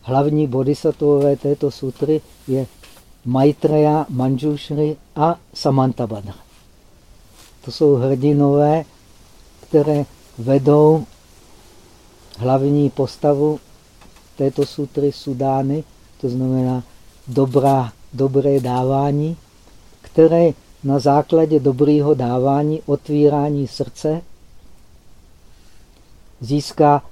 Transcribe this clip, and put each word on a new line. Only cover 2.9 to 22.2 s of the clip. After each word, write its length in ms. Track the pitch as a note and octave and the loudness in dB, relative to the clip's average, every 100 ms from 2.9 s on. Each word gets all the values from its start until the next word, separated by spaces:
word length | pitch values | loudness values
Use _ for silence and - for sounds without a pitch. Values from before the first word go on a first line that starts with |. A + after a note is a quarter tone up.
| - _ - | -20 _ -14
Maitreya, 840 | A#2+ C3 C#3 C#3+ D#3 D3+ D3+ D3+ D3 | -4 2 2 2 0 2 2 0 -2
Manjushri 880 | B2+ C3 C3+ D3+ D3 - D3+ D3+ D3+ _ - | -4 -2 -2 -4 -6 -6 -4 -4 -4 _ -2
a 220 | D#3 E3+ _ | -2 -2 _
Samantabhadra. 800 | - D3+ C3+ C3 - A#2 G#2 G2 - - - _ _ _ _ _ - - - - - | -6 -2 0 0 -2 -8 -8 -14 -18 -20 -20 _ _ _ _ _ -20 -20 -20 -20 -20
To 80 | - | -16
jsou 220 | - D3+ | 0 2
hrdinové, 920 | C3+ C3 C3+ C#3+ C#3+ C#3+ C#3+ D3 D#3+ - _ _ - - - - - | 4 0 0 0 2 2 4 2 0 -4 _ _ -20 -20 -20 -20 -20
které 460 | - D#3 D3 D3 C#3 - - - | -2 0 2 -2 -4 -12 -20 -10
vedou 680 | A#2 C3+ C3+ D3 D3+ D#3+ - - _ - - - - - - - _ _ - - | 0 2 4 4 4 4 -2 -18 _ -20 -20 -20 -20 -20 -20 -20 _ _ -20 -8
hlavní 520 | B2 C3+ C#3 D3 C#3+ | -2 0 2 2 0
postavu 720 | - C3 - D3+ C#3+ D3+ D3+ _ - _ _ - - _ - | -2 -6 -2 -2 0 0 -4 _ -20 _ _ -20 -20 _ -4
této 300 | C#3 C#3 C#3+ | -4 -2 -6
sutry 460 | - C#3 - C#3+ | -6 -8 -4 -4
Sudány, 720 | - - B2+ C3+ C3+ C3+ D3+ - - - - | -4 -10 -4 -2 -2 -2 -4 -8 -20 -20 -8
to 80 | C3 | -6
znamená 540 | B2+ C3 C3 B2+ B2+ A#2 - - - - | -4 -2 -2 -2 -4 -8 -20 -20 -20 -6
dobrá, 640 | B2+ C3+ C3+ C#3 C3+ A#2+ - - | -2 0 2 2 2 -2 -10 -18
dobré 480 | C3 C3+ C#3 C#3 C#3 | -4 0 0 0 0
dávání, 760 | B2 B2 B2+ C3+ C#3+ C#3+ D#3 E3 _ _ - - - - | -2 -2 -2 -2 -2 -2 -4 -8 _ _ -20 -20 -20 -20
které 480 | - - D#3+ E3+ E3+ - _ - | -4 4 4 6 2 0 _ -10
na 140 | C#3 C#3 | -2 0
základě 640 | C#3+ C#3 C#3+ E3 D#3+ D#3 | 2 2 2 2 4 2
dobrýho 540 | C3+ B2+ D3 D3 C#3+ | 2 2 2 2 2
dávání, 680 | C#3 | 0